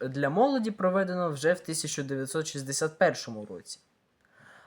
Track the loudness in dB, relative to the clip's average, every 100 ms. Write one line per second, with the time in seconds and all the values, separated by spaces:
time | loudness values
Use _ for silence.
0 | -6 -2 0 4 4 4 0 0 2 2
1 | 0 0 -2 2 2 2 0 -6 -4 -4
2 | -4 -4 -2 -4 -4 -6 -4 -2 -2 4
3 | 2 2 -8 -10 -10 -14 -14 -18 _ _
4 | _ _ _ _ -20 -20